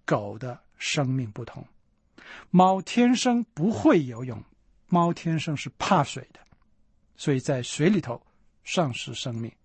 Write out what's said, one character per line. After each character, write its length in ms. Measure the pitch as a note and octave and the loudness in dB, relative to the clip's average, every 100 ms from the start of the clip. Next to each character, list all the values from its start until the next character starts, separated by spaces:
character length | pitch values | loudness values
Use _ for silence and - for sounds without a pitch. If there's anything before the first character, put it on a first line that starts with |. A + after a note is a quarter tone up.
狗 340 | - B2+ G2+ A2 | -4 -2 -4 -10
的 220 | B2+ - _ _ | -12 -14 _ _
生 300 | - D#3 B2+ | -4 -2 0
命 240 | C3 A2+ | -2 -4
不 140 | A#2 A#2 | -10 -14
同， 200 | - - _ _ _ _ - - - - | -16 -20 _ _ _ _ -20 -20 -20 2
猫 320 | F3+ F#3 F#3+ | 6 6 4
天 340 | - A#3+ A#3+ B3 | 0 2 4 4
生 300 | B3 A#3+ A3+ | 2 0 -2
不 180 | - F#3+ | -2 -2
会 320 | G#3 D#4 G3 | 4 4 4
游 220 | B2+ A2+ B2+ | 2 -6 -8
泳， 180 | G#2+ - _ _ _ _ | -10 -14 _ _ _ _
猫 260 | F3 E3+ | 2 2
天 260 | E3 E3+ D#3+ | 0 -2 -2
生 160 | E3 C#3+ | -2 -6
是 140 | B2 - | -8 -8
怕 260 | - F#3 | 0 2
水 240 | C3+ B2+ - | 2 -6 -16
的， 60 | - _ _ _ _ _ _ _ _ | -20 _ _ _ _ _ _ _ _
所 180 | - | -2
以 60 | C3 | -2
在 220 | - C3 | 0 -4
水 260 | A#2+ - D#3 | -4 0 2
里 140 | G3+ | 2
头 200 | B2 A#2 _ _ _ _ - | -2 -10 _ _ _ _ -4
丧 280 | - D3 | -2 -2
失 200 | A#2 - | -4 -10
生 200 | A#2 C3 A#2 | -10 -8 -8
命。 180 | A2+ - | -10 -14